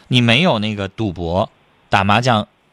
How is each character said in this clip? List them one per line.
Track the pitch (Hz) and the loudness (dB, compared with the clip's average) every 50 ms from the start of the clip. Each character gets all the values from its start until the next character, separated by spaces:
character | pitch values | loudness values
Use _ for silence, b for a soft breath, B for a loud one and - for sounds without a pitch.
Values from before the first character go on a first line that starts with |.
| b b | b b
你 | 127 123 | 0 2
没 | 120 113 113 127 | 4 4 2 2
有 | 180 185 135 107 | 2 2 0 -2
那 | 104 107 107 | -4 -6 -6
个 | 101 98 95 | -6 -8 -8
赌 | - - 113 101 85 | -6 -6 -6 -6 -6
博、 | 90 87 82 87 92 110 - _ _ _ _ _ _ _ _ | -6 -6 -4 -2 -2 -2 -4 _ _ _ _ _ _ _ _
打 | - 101 98 | 0 0 2
麻 | 101 101 113 | 2 2 2
将、 | 120 127 117 107 104 - _ _ _ _ | 2 0 0 0 -2 -6 _ _ _ _